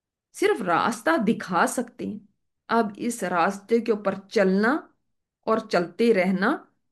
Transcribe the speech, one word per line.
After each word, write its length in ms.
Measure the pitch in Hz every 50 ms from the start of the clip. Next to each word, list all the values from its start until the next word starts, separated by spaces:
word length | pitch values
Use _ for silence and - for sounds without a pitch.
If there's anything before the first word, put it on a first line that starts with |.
| _ _ _ _ _ _ _
सिर्फ 260 | - 339 415 415 285 214
रास्ता 540 | 185 170 147 87 - 233 - - 311 330 320
दिखा 460 | 220 185 226 - - - 185 170 202
सकते 400 | 254 - - 247 - - - -
हैं। 220 | 196 208 202 - _ _ _ _ _ _ _ _ -
अब 260 | 220 233 233 202 208 -
इस 240 | - 240 233 - 190
रास्ते 560 | 180 180 175 165 190 196 196 - - 233 233
के 120 | 226 233 220
ऊपर 240 | 208 208 196 196 196 - -
चलना 420 | - 220 196 190 185 196 208 233 277 330 - - _ _ _ _ _ _ _ _ _ _ _
और 140 | - 220 220 220
चलते 460 | - - 180 175 160 - - 226 233 220
रहना, 380 | 190 175 185 196 175 190 226 311 370 - _ _ _ _ _